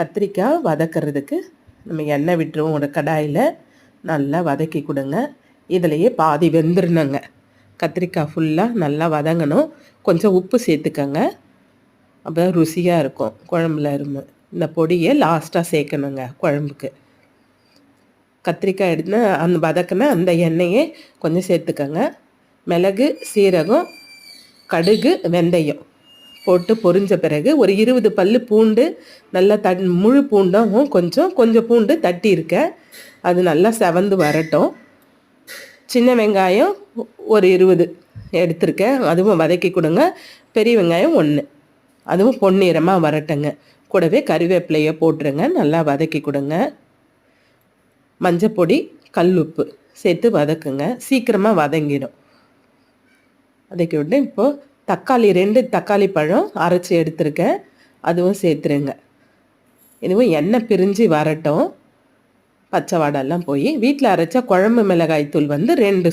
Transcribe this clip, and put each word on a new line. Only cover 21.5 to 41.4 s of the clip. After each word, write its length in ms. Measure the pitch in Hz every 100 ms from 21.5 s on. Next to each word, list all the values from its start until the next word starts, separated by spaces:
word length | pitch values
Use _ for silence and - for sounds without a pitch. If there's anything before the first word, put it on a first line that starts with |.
| 170 165 151 143 165 302 - _ _ _ _ -
மிளகு, 420 | 175 190 196 285 - -
சீரகம், 560 | 214 196 180 160 294 - - - - - - _ _ -
கடுகு, 420 | 165 175 220 277 370 170
வெந்தயம் 480 | 175 170 175 147 - - _ _ _ _ -
போட்டு 300 | 196 180 175 226
பொரிஞ்ச 320 | 180 185 202 180
பிறகு 260 | 165 147 208 302
ஒரு 100 | 196 196
இருபது 340 | 226 254 214
பல்லு 280 | - 190 247 247
பூண்டு, 360 | 214 220 214 330 - - - - 185
நல்லா 200 | 196 208 190
தன் 200 | 185 185 175
முழு 200 | 214 277 277
பூண்டும் 600 | 202 185 202 226 214 285 180
கொஞ்சம், 340 | 175 262 359 320
கொஞ்சம் 280 | 226 226 226
பூண்டு 260 | 233 208 320 180
தட்டி 240 | 175 214 165
இருக்கேன், 340 | 160 175 320 - _ - - _ 175
அது 120 | 180 180
நல்லா 220 | 156 214 226
செவந்து 360 | 185 175 202 190
வரட்டும். 460 | 147 156 160 151 302 - - _ _ _ _ _ - - - _ -
சின்ன 180 | 247 247
வெங்காயம் 600 | 240 214 196 185 202 370 403 - 233 - - -
ஒரு 140 | 214 185
இருபது 300 | 180 190 170 170 - _ - - 175
எடுத்திருக்கேன், 600 | 175 165 160 160 214 269 165
அதுவும் 300 | 170 208 170
வதக்கி 280 | 160 175 180
கொடுங்க. 320 | 180 156 185 339 - - - _ 226
பெரிய 180 | 220 226
வெங்காயம் 380 | 170 170 302 277
ஒண்ணு, 220 | 151 147